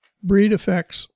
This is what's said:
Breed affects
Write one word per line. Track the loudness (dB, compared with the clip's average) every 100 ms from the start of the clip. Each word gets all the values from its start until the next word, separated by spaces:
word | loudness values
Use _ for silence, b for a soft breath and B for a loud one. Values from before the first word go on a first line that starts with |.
| _ _
Breed | 0 2 4
affects | 0 -2 -4 -4 -8 -8